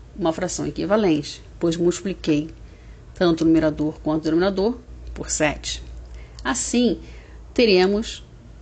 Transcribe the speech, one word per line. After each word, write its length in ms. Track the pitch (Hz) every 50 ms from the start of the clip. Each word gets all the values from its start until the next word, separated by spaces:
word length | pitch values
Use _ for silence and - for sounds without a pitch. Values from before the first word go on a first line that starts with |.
| - - -
uma 160 | - 185 165
fração 360 | 160 - - 170 - - 147 147
equivalente, 760 | 143 - 156 170 202 226 214 185 156 147 147 - - - - - - -
pois 160 | - 170 165
multipliquei 760 | 170 170 175 170 - - 202 180 - - 175 156 147 151 165 - - - - - - - - - - - - -
tanto 260 | - 185 175 165 160
o 40 | 160
numerador 540 | 165 160 160 156 156 151 156 151 156 156 - -
quanto 180 | 156 156 160
o 20 | 156
denominador 520 | 160 160 170 180 202 196 190 190 226 254 254 - - - - - -
por 200 | - - - -
sete. 500 | - - 156 147 - - - - - - - - - - - - - - - - - - -
Assim, 560 | - 262 - - - - - 247 226 165 - - - - - - - - - - -
teremos 720 | - - 247 226 190 180 180 190 202 208 226 - - - - - - - - - - -